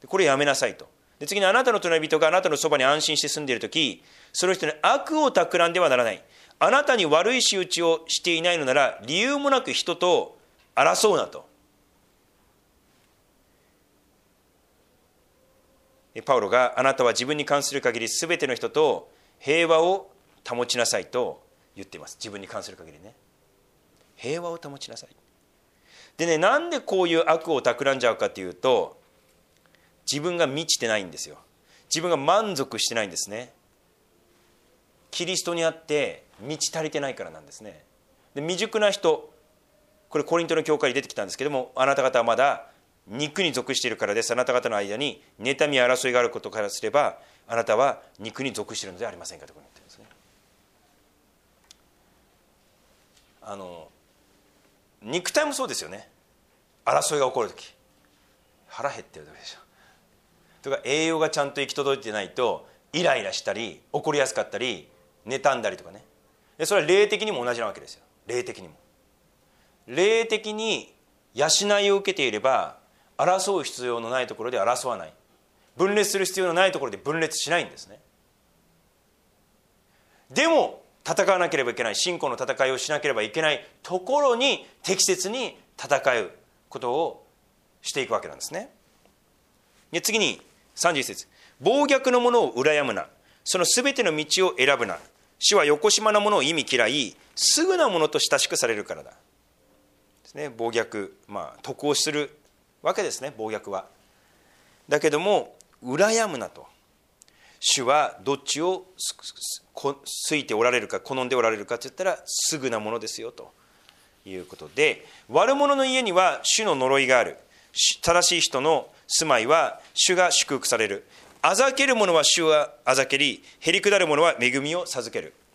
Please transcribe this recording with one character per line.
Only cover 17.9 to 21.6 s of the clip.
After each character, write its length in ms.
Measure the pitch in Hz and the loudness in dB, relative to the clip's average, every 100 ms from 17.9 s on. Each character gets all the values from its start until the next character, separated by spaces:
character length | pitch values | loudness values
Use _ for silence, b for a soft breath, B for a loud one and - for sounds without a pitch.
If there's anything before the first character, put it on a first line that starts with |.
| 113 | -2
り 60 | 113 | -4
全 280 | - 165 165 | -4 -2 -2
て 80 | 139 | -2
の 100 | 120 | -2
人 140 | 117 | -2
と 400 | 147 156 92 - b b b | 2 2 0 -6 b b b
平 280 | - 160 165 | 0 2 4
和 140 | 160 | 4
を 300 | 170 190 - _ _ _ - | 4 0 -4 _ _ _ -8
保 180 | 120 120 | -4 -2
ち 120 | 123 | 0
な 80 | 113 | 0
さ 140 | 110 | -2
い」 60 | 92 | -4
と 340 | 127 107 73 _ _ | -4 -4 -6 _ _